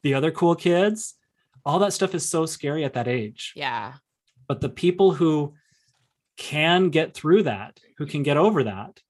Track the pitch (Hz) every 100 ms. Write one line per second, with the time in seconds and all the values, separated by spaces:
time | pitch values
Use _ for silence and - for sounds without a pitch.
0 | 147 135 156 160 175 170 175 175 208 214
1 | - _ _ _ _ _ 143 151 202 -
2 | 190 180 - 165 156 - 143 151 143 127
3 | 120 123 107 - - - 139 117 104 135
4 | _ _ _ _ - 143 135 - 175 180
5 | 190 151 165 151 147 _ _ _ _ _
6 | _ _ _ - - 151 160 180 185 156
7 | 160 - 156 190 160 101 110 _ _ -
8 | 147 147 143 147 202 190 110 95 117 _